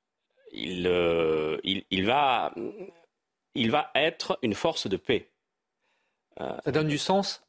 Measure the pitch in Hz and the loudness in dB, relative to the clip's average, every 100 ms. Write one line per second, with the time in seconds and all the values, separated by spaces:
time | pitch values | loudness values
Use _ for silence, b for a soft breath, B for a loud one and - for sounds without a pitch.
0 | _ _ _ _ 539 53 73 90 90 87 | _ _ _ _ -16 -10 -6 -2 2 4
1 | 85 82 80 78 78 78 - 98 - 95 | 4 4 4 2 0 -2 -2 -4 -2 0
2 | 101 139 139 113 80 - 123 208 - - | 2 4 4 2 -2 -6 -10 -10 -16 -20
3 | _ _ _ _ _ 143 113 147 - 135 | _ _ _ _ _ -2 0 0 0 0
4 | 160 - - - 117 101 165 - 104 95 | 0 -2 -6 -2 -2 0 -2 -2 -2 -2
5 | - 110 - _ _ _ _ _ _ _ | 0 0 -2 _ _ _ _ _ _ _
6 | _ _ _ - - - 151 147 156 147 | _ _ _ -10 -8 -6 -2 0 0 0
7 | - 190 196 - | 2 2 0 -6